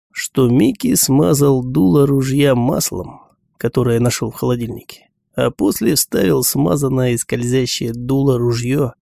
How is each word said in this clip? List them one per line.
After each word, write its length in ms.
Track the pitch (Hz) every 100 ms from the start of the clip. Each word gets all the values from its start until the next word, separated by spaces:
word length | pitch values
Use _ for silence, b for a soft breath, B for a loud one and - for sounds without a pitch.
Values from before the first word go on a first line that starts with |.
| _
что 360 | - - - 123
Микки 460 | 123 262 233 247 -
смазал 680 | - 135 175 139 143 135
дуло 460 | 127 143 185 156 139
ружья 480 | 139 131 135 143 123
маслом, 680 | 120 165 - 90 87 - _ _ _ -
которое 420 | 117 - 120 117
нашёл 320 | 120 - 117
в 40 | -
холодильнике, 720 | 127 123 110 - - - _ _ _ -
а 160 | 123
после 440 | - - - - 143
вставил 480 | - - 185 139
смазанное 680 | 127 139 160 156 139 131 127
и 60 | 120
скользящее 720 | - 123 120 131 123 - 120
дуло 440 | 120 123 139 139 123
ружьё 560 | 120 117 120 143 127 -